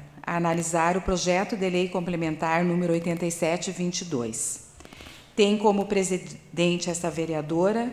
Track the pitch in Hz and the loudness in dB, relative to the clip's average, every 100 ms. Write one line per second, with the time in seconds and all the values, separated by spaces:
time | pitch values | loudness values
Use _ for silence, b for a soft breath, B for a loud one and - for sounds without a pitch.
0 | - - - 170 170 170 165 165 165 185 | -18 -12 -6 0 2 0 0 2 2 2
1 | 180 180 170 180 202 214 185 180 185 185 | 0 0 2 2 0 -2 0 0 0 -2
2 | 175 175 165 156 165 165 175 175 175 170 | -2 -2 -2 -2 0 2 2 2 2 0
3 | 170 170 175 170 160 175 185 170 180 180 | 0 -2 -2 0 0 0 -2 -4 -4 -4
4 | 175 139 117 113 - - - - B B | -4 -4 -4 -4 -6 -8 -12 -20 B B
5 | B B B - 208 208 214 202 196 196 | B B B 2 4 4 4 4 2 0
6 | 185 185 - - - 156 175 175 175 170 | 0 -2 -4 -14 -10 0 2 2 -2 -4
7 | 170 156 160 156 151 165 185 220 240 | -4 -2 -2 -2 -2 2 2 2 -2